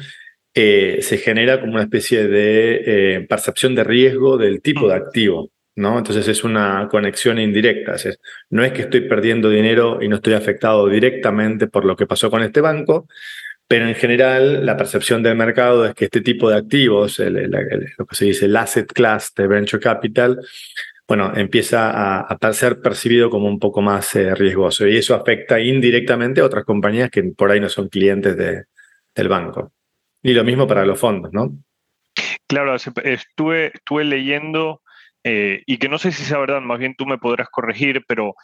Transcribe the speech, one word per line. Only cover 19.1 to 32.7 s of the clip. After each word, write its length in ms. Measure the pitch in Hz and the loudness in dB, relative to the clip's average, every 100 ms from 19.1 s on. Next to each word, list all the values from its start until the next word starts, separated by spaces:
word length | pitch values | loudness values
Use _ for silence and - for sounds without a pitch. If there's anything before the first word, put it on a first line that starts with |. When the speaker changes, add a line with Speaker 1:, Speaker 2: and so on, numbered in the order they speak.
| 107 - - | 2 -4 -2
Speaker 1:
de 100 | 98 | 0
venture 340 | 104 101 107 | 0 0 -2
capital, 600 | 120 107 110 120 123 127 - - - - - - - | 0 -2 -2 0 2 0 -6 -20 -18 -16 -16 -12 -4
bueno, 260 | 104 95 | -2 -2
empieza 560 | 110 98 117 - 113 110 | -2 0 0 0 0 0
a, 300 | 113 98 95 | 0 -2 -2
a 320 | - 92 110 | -4 -2 -2
ser 300 | 107 131 - | 0 0 0
percibido 480 | 120 98 117 120 117 | -4 -2 2 4 4
como 160 | 104 101 | 2 -2
un 120 | 104 | -2
poco 220 | 104 104 | -2 0
más, 340 | 101 98 - | 0 0 0
eh, 200 | 107 92 | 0 0
riesgoso, 520 | 95 98 92 87 - 101 | 2 2 2 0 2 2
y 100 | 95 | 2
eso 180 | - | 2
afecta 440 | 117 - 110 - 117 | 0 0 -2 0 0
indirectamente 840 | 117 135 120 120 120 120 123 139 | 2 2 2 2 0 -2 0 2
a 20 | |
otras 200 | 139 104 | 2 0
compañías 460 | 107 104 104 113 123 | -2 -2 0 0 -2
que 120 | - | -2
por 280 | 92 - 101 | -2 0 2
ahí 100 | 104 | 2
no 100 | 101 | 0
son 180 | - 95 | -4 -4
clientes 480 | 98 98 98 98 90 | 2 2 2 -2 -2
de, 280 | 87 85 - _ _ _ _ | -4 -6 -12 _ _ _ _
del 140 | - 95 | -4 -2
banco. 440 | 92 85 - - _ _ _ _ _ | -2 -4 -12 -14 _ _ _ _ _
Y 120 | 127 | 2
lo 100 | 120 | 2
mismo 220 | 113 127 135 | 2 0 0
para 180 | 101 | 2
los 160 | 98 95 | 0 0
fondos, 320 | 120 98 87 | -2 -2 -6
¿no? 240 | 101 135 143 _ _ _ _ _ - - - - | -6 -6 -8 _ _ _ _ _ -10 -8 -10 -4
Speaker 2:
Claro, 320 | 139 139 | -2 -2